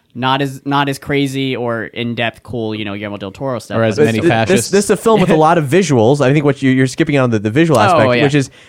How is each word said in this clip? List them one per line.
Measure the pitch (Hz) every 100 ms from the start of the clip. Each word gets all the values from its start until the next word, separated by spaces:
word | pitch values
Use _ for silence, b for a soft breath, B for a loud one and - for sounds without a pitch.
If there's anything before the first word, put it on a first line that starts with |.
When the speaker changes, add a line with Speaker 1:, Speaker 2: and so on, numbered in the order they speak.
| b
Speaker 1:
not | 120 127 135
as, | 139 135 139
not | 139 139
as | 135
crazy | - 143 139 135 135 120
or | 120 113 101
in-depth, | - 120 117 117 -
cool, | - 123 110 107
you | 101
know, | 101
Guillermo | 104 101
del | 98
Toro | - 135 120
stuff. | - 113
Speaker 2:
Or |
as | 113 101
Speaker 1:
but | 113
Speaker 2:
many | 113
Speaker 3:
This, | -
Speaker 2:
fascists. | 113 113 196 -
Speaker 3:
this, |
this | 190 202
is |
a | 202
film | 226 220
with | 180
a | 156
Speaker 1:
<laughs> | 156
Speaker 3:
lot | 175
of | 143
visuals. | 165 175 131 110 143
I | 131
think | 147 147
what | 135
you, | 135
you're | 131 131
skipping | - 160 143
out |
on | 127
the, | 113
the | 104
visual | 120 170 127
Speaker 1:
Oh, |
Speaker 3:
aspect, | 190 170 - 120
Speaker 1:
yeah. |
Speaker 3:
which | 143 143
is | 131 B